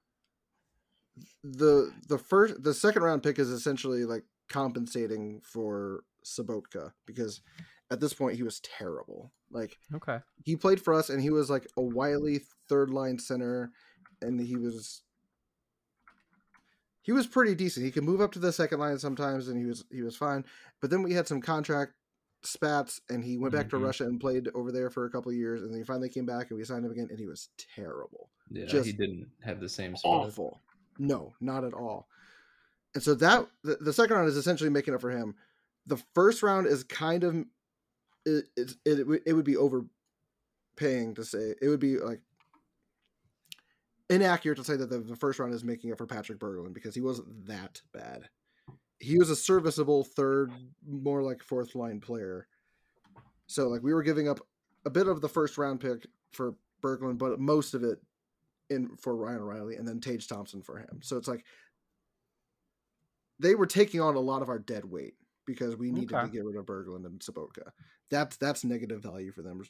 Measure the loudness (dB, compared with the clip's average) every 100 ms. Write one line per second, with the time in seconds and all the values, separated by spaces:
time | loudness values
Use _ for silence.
0 | _ _ _ _ _ _ _ _ _ _
1 | _ -20 -20 _ -12 4 8 8 6 -2
2 | -4 -4 4 6 6 4 0 4 4 6
3 | 4 4 2 2 0 0 -2 -2 0 -2
4 | 0 -4 -8 _ -8 -2 -2 -2 -4 -2
5 | -2 -4 -6 -10 -12 -6 -4 -4 -6 -8
6 | -12 _ -12 -8 -6 -6 -6 -10 -12 -14
7 | -12 -6 -6 -8 _ -20 -20 _ -10 -2
8 | -2 0 -2 -2 -4 -6 -12 -10 -8 -8
9 | -10 -16 -18 _ _ -8 -8 -10 -12 -8
10 | -6 -6 -8 _ -4 2 6 6 6 4
11 | 4 2 4 4 4 0 0 -2 0 0
12 | 2 2 0 -2 -4 _ 2 4 4 2
13 | -2 -2 -4 -2 -2 -2 -4 -10 _ _
14 | _ _ -4 -2 -2 -2 -2 -4 -10 -16
15 | _ _ _ _ _ _ _ _ _ _
16 | _ _ _ _ _ _ _ _ _ _
17 | 2 2 4 6 6 4 0 -2 -2 0
18 | 2 4 2 2 0 2 2 2 0 0
19 | -2 -2 -2 -2 -2 -4 -4 -6 -8 -8
20 | -8 -4 -2 -2 -4 -14 -20 _ 0 2
21 | 2 0 0 -2 0 0 0 0 -2 _
22 | _ _ _ _ -12 -2 2 2 0 -6
23 | -6 -6 -4 -2 0 0 0 0 0 -2
24 | -2 -2 0 0 -2 -4 -4 -2 -2 -2
25 | -4 -4 -4 -2 -2 -4 -6 -8 -6 -4
26 | -4 -4 -4 -4 -6 -8 -6 -6 -6 -6
27 | -8 -8 -10 -12 -16 -18 -18 -14 -10 -10
28 | -12 -16 -20 _ -12 -10 0 2 2 0
29 | -2 -4 -12 _ -10 -8 -8 -6 -8 -2
30 | 2 2 0 -4 -8 -8 _ _ _ -4
31 | 0 0 -4 -8 -6 -4 -4 -6 -8 -8
32 | -12 _ -20 -20 _ _ _ _ _ 0
33 | 2 6 8 8 4 _ -4 -2 2 6
34 | 6 6 4 4 2 2 2 2 0 -2
35 | -2 -4 -6 -8 _ _ _ _ -6 -6
36 | 0 6 6 6 4 4 4 2 0 -4
37 | 0 2 2 0 -4 _ _ _ _ _
38 | _ _ 0 0 0 -4 -6 -2 2 2
39 | 4 2 2 2 4 4 4 2 -4 _
40 | _ _ _ _ _ _ _ -2 0 0
41 | -2 -6 -6 -4 -4 0 2 2 2 0
42 | -2 -8 _ _ _ _ _ _ _ _
43 | _ _ _ _ _ -20 _ _ _ _
44 | 4 6 6 4 2 -2 0 -2 0 -4
45 | -6 -2 -2 0 -2 -4 -4 -4 -6 -6
46 | -8 -8 -10 -10 -8 -8 -10 -12 -10 -4
47 | -4 -4 -8 -14 -12 -12 -12 -16 -20 -16
48 | -14 -14 -18 _ _ _ -20 -20 _ _
49 | 2 6 6 4 4 4 4 2 4 4
50 | 2 0 2 2 0 -4 -18 _ -12 -6
51 | -2 0 -2 -6 -4 -4 -4 -6 -6 -8
52 | -8 -8 -6 -8 -12 _ _ _ _ _
53 | _ -20 -20 _ -8 -2 -2 0 0 2
54 | 2 2 0 -2 -8 _ _ _ -2 2
55 | 2 2 -2 0 0 0 -4 -2 -4 -6
56 | -8 _ _ -6 -6 -6 _ _ -4 -2
57 | -4 -2 0 0 4 4 2 0 -2 -2
58 | _ _ _ _ _ _ -6 -4 -4 -6
59 | -6 -4 -4 -6 -6 -8 -8 -8 -8 -8
60 | -6 -6 -6 -10 -10 -14 -14 -16 -16 -16
61 | -8 -6 -6 -8 -10 -20 _ _ _ _
62 | _ _ _ _ _ _ _ _ _ _
63 | _ _ _ 2 4 6 6 6 4 4
64 | 2 2 0 0 -2 -6 -6 -8 -8 -10
65 | -10 -14 _ _ -10 -6 -4 -4 -2 -2
66 | -2 -2 -2 -4 -6 -8 -8 -10 -10 -12
67 | -12 -14 -14 -12 -14 -14 -20 -20 -20 _
68 | _ -2 -2 -4 -4 -2 -4 -4 -6 -8
69 | -10 -10 -12 -12 -14 -14 -14